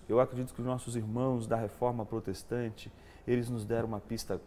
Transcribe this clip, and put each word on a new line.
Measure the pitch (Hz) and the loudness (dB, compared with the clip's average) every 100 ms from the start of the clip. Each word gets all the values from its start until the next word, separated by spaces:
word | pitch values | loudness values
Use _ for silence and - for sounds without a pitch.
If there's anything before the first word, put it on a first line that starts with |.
| - | 4
eu | 113 | 6
acredito | 131 123 127 | 6 2 -6
que | - | -4
os | 123 | -2
nossos | 127 120 | -2 -2
irmãos | 117 107 117 131 123 110 | -4 -2 0 2 2 2
da | 113 | 0
Reforma | 107 - 123 120 104 | 0 0 2 2 -2
Protestante, | 113 - 92 - 120 117 104 107 - - - - | -4 -2 -6 -4 -4 -4 -6 -12 -16 -20 -8 0
eles | 123 120 | 2 2
nos | 120 | -2
deram | 104 117 113 | 0 0 0
uma | 104 | -2
pista | - 113 - 95 | -4 -4 -2 -4